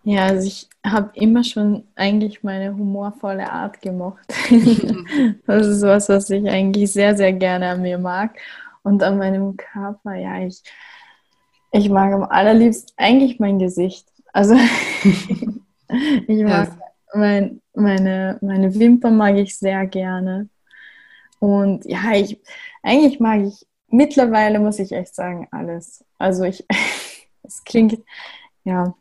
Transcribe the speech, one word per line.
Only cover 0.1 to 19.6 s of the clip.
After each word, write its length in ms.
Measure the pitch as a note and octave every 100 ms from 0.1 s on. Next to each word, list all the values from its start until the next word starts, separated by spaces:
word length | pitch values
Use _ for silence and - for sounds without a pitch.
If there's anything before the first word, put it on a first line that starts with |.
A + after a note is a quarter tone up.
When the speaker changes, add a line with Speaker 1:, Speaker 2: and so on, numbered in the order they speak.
| G3+ F#3+
Speaker 1:
also 200 | G3 G3
ich 200 | - - _
hab 320 | G3+ G#3+ G3+ -
immer 280 | G#3+ A#3
schon 400 | A#3+ A3 G#3 G#3 _
eigentlich 480 | - G3 G#3 G#3+ G#3
meine 340 | G3+ F#3+ G3 G3+
humorvolle 720 | G3+ G3+ G3+ G3+ G3+ G3 G3
Art 280 | E3+ G3 -
gemocht. 440 | G3 F3+ F3+ - -
<laughs> 60 | - -
Speaker 2:
<laughs> 960 | A#3+ A#3 A3+ - F#3 F3 D4 B3 G3+ -
Speaker 1:
Das 200 | G#3 G#3
ist 160 | G3+
was, 260 | G3+ G3+ G3+
was 220 | G3 G3
ich 180 | G3 G3+
eigentlich 440 | F#3+ G3 G3+ G3+
sehr, 240 | G3+ G3+ G#3
sehr 160 | G3
gerne 380 | F#3 F#3 F3+ F3+
an 120 | F3+
mir 160 | F3+ F3+
mag. 380 | F3+ F3+ A3 - - - - _
Und 200 | G3 G3+
an 160 | F#3+ G3
meinem 380 | F#3+ F#3+ G3 G3
Körper, 580 | - G3+ G3 G#3 G#3
ja, 260 | F#3 F#3 F#3
ich, 180 | F#3 F#3 - - - - - _ _ _ _ _ _
ich 180 | G#3+ G#3
mag 240 | G3 G3
am 120 | G3
allerliebsten 680 | - - G#3 A3+ A#3 A3+ - -
eigentlich 420 | G3+ C4 C4 A#3+
mein 200 | G3+ G3
Gesicht. 500 | F#3 F3+ F#3 - _ _ _
Also 220 | - G3+
<laughs> 500 | B3 A#3+ - - - G3+ - - - - - _ _ _ B3 D4+ C4 -
ich 160 | G#3+
Speaker 2:
Ja. 0 |
Speaker 1:
mag 260 | G#3 F3 E3+ - - _ _
mein, 460 | G#3 G#3 G3+ G3 - _
meine, 640 | - G#3 F#3+ F#3+ F#3+ F#3+ -
meine 340 | G3 F#3+ F#3+
Wimpern 420 | G3+ A#3 A#3+ A#3+ A3
mag 200 | G#3 G3+
ich 200 | G3
sehr 280 | -